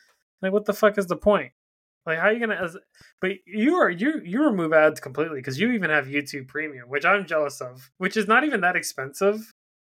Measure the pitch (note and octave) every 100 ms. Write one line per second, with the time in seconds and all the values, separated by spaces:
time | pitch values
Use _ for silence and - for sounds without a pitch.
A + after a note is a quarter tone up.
0 | _ _ _ _ F#3+ G3+ G#3 G3+ G#3+ G3+
1 | F3+ E3+ G3+ G3 B2+ _ _ _ _ _
2 | - D#3+ F#3+ A#3 A3+ F3+ F3+ F3 - _
3 | - _ F#3 G3+ - G#3 B3 F4+ A3 F3
4 | C4 D4+ F3 A3 D4+ G3 D#3+ D#3 D#3 D#3
5 | C#3 B2+ D#3+ C#3+ C3 C3+ A3+ A#3 E3+ D3+
6 | C3+ C#3+ C#3+ C#3+ C3 D3 D#3 C3 A#2+ C#3+
7 | E3+ G3+ E3 D#3 D3 - B2+ B2+ - -
8 | F#3 A3 G3 A#3 D4+ A#3 F3 F3 - -
9 | C3+ - G3 G#3+ A3 _ _ _